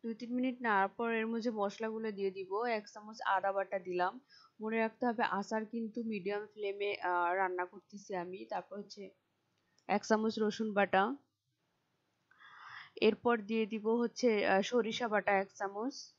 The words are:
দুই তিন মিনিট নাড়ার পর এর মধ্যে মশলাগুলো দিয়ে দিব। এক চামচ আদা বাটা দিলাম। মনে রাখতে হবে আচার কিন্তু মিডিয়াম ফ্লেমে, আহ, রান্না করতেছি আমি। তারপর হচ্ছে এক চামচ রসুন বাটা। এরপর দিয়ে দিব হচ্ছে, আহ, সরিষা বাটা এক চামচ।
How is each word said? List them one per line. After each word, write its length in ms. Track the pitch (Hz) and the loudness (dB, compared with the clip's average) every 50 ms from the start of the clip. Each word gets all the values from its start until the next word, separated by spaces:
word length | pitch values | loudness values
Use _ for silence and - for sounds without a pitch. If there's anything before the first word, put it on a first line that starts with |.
| - | -6
দুই 100 | 226 226 | -6 -6
তিন 160 | 220 240 226 | -6 -6 -4
মিনিট 240 | 247 247 254 262 247 247 | -2 0 0 0 -2 -2
নাড়ার 300 | 247 233 208 190 190 196 | 0 2 4 4 4 2
পর 160 | - - 233 233 | 0 -2 -2 0
এর 140 | 226 220 220 | 0 0 0
মধ্যে 240 | 226 233 233 214 240 | 0 -2 -2 -2 -2
মশলাগুলো 580 | 220 214 202 202 202 - 226 220 220 226 220 220 | 0 0 0 -2 0 -4 -6 -4 -4 -4 -4 -4
দিয়ে 180 | 202 196 196 196 | -4 -2 -2 -2
দিব। 200 | 185 196 190 180 190 208 240 247 | -2 -4 -6 -2 -2 0 0 0
এক 160 | 226 214 208 - | 0 -2 -2 -6
চামচ 300 | - 214 214 214 220 233 - | -18 -16 -16 -16 -14 -4 0
আদা 240 | - 196 190 190 196 | 2 2 2 2 2
বাটা 260 | 196 196 196 190 202 196 | 0 0 -2 -2 -4 -6
দিলাম। 340 | 180 185 180 180 180 185 226 262 _ _ - - - _ _ - | -4 -4 -2 0 0 0 -2 -6 _ _ -20 -20 -20 _ _ -8
মনে 180 | 214 220 226 226 | -6 -2 0 0
রাখতে 240 | 220 226 220 _ 254 | 0 0 -2 _ -2
হবে 180 | 247 226 226 226 - | -2 0 0 0 0
আচার 320 | - 196 202 - 220 220 220 | 0 -2 -2 -2 -4 -4 -4
কিন্তু 340 | 214 - 233 226 220 - 247 226 | -4 -6 -6 -6 -4 -6 -6 -6
মিডিয়াম 380 | 226 220 202 175 196 202 208 214 | -4 -4 -4 -4 -4 -4 -4 -6
ফ্লেমে, 440 | 208 _ 214 208 196 196 202 202 202 - - | -8 _ -6 -4 -4 -2 -2 -2 -2 -2 -2
আহ, 260 | - 180 180 175 175 170 | -2 0 2 2 2 2
রান্না 320 | 180 190 190 185 180 180 180 | 2 2 2 0 0 -2 -4
করতেছি 460 | 180 - 190 _ _ - 202 196 - 190 | -6 -8 -20 _ _ -18 -18 -10 -6 -6
আমি। 220 | 180 170 180 185 202 220 | -6 -6 -6 -8 -12 -10
তারপর 280 | 214 208 185 180 _ 190 | -6 -6 -8 -6 _ -12
হচ্ছে 260 | 208 202 202 - 202 196 185 _ _ _ _ _ _ _ _ _ _ _ _ _ _ _ - | -12 -12 -12 -14 -16 -16 -16 _ _ _ _ _ _ _ _ _ _ _ _ _ _ _ 0
এক 140 | 185 208 - | 0 0 4
চামচ 300 | - 220 214 220 220 214 220 | 2 2 4 4 0 0 2
রসুন 300 | 214 208 202 - 226 220 | 0 0 0 -2 -4 0
বাটা। 300 | 202 202 202 190 - 190 196 233 277 - _ _ _ _ _ _ _ _ _ _ _ _ _ _ _ _ _ _ _ _ _ _ _ _ - - - - - - - - - - _ | 4 2 4 4 4 4 4 2 -2 -8 _ _ _ _ _ _ _ _ _ _ _ _ _ _ _ _ _ _ _ _ _ _ _ _ -20 -20 -20 -20 -18 -16 -16 -16 -18 -16 _
এরপর 380 | - - 214 214 - - 240 240 226 | 4 4 4 4 6 2 2 2 2
দিয়ে 220 | 202 196 226 226 220 | 0 0 0 0 0
দিব 200 | 196 226 220 208 220 226 240 | 0 -2 -2 0 0 2 2
হচ্ছে, 300 | 240 226 - - - 240 220 208 | 2 -2 -2 2 2 4 4 4
আহ, 200 | 196 - 190 190 | 4 6 4 4
সরিষা 440 | 208 - 247 240 214 220 - - 247 226 | 4 4 2 2 2 2 -2 -2 -2 0
বাটা 240 | 214 202 190 208 | 0 2 4 4
এক 160 | 202 196 196 - | 2 2 2 -2
চামচ। 420 | - - 208 196 196 208 226 269 277 - - - _ | -6 -6 -6 -6 -4 -4 -6 -6 -6 -8 -16 -18 _